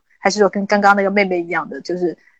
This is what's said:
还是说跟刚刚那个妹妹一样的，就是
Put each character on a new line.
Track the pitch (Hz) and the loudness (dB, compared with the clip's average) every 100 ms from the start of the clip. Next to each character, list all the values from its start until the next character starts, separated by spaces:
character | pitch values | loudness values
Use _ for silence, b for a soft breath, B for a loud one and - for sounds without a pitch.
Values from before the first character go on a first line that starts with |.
| _ _ | _ _
还 | 196 | -2
是 | 208 | 2
说 | 190 | 2
跟 | 202 202 | 0 -2
刚 | 208 | 2
刚 | 202 202 | 4 4
那 | |
个 | 196 | 2
妹 | 202 | 0
妹 | 190 180 | 0 -2
一 | 170 | -4
样 | 170 147 | -6 -6
的， | 139 | -10
就 | - 180 | -8 -4
是 | 175 - _ | -4 -6 _